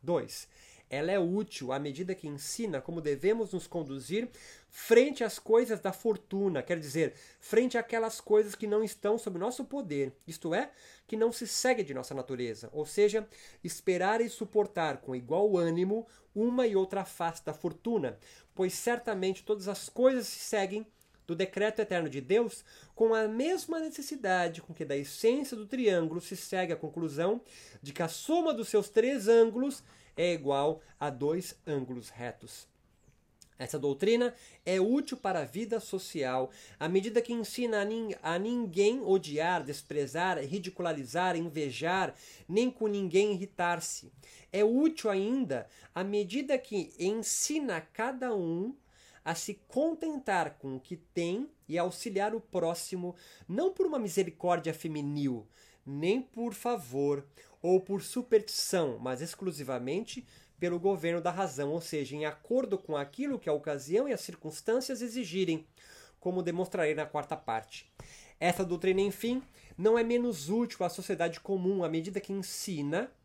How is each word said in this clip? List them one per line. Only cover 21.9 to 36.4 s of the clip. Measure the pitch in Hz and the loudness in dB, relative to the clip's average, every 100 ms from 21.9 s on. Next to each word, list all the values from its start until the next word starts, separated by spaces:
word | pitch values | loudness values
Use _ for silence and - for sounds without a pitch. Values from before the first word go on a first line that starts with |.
| 180 156 | 0 0
de | 131 | -4
Deus | 127 208 226 - - - - - | 2 2 2 -4 -18 -20 -20 2
com | 226 | 4
a | 226 220 | 4 2
mesma | 220 294 370 - 330 | 0 0 0 -2 -4
necessidade | 320 311 277 294 202 185 175 165 | -4 -8 -10 -6 0 2 2 -2
com | - | -14
que | 165 156 | -8 -2
da | 143 | -2
essência | 143 - 220 262 269 226 | -2 2 4 4 0 -6
do | 208 | -6
triângulo | 262 233 180 165 165 | 2 4 4 2 -2
se | - 190 | -8 -12
segue | - 190 180 | -6 -2 -2
a | 165 | -2
conclusão | 156 160 165 143 170 240 - - - - | -6 -4 -4 0 2 0 -4 -20 -20 -18
de | 139 | -16
que | - | -4
a | 165 | -4
soma | - - 330 330 | -4 0 2 2
dos | 240 220 | 0 2
seus | 214 202 | 2 2
três | - 233 277 202 | 4 4 2 6
ângulos | 233 226 220 277 269 - - - - | 8 8 6 -2 -4 -14 -20 -18 0
é | 175 | 2
igual | 165 139 139 147 160 - - | 2 2 2 2 0 -8 -6
a | 147 | -6
dois | 131 143 170 180 - - | -2 0 0 -4 -12 -4
ângulos | 147 127 127 110 | -4 -4 -8 -12
retos. | - 120 113 - - - _ _ _ _ _ _ _ - _ | -12 -10 -10 -16 -20 -20 _ _ _ _ _ _ _ -20 _
Essa | 131 151 | -8 -2
doutrina | 143 139 196 233 247 - - - - | -2 0 4 4 2 -2 -20 -12 -2
é | 185 | 2
útil | 190 262 - - | 4 2 0 -4
para | 196 180 | -2 -2
a | 139 | -4
vida | 190 220 226 | -6 -4 -4
social, | - 190 - 165 131 127 | -4 -8 -6 -4 -2 0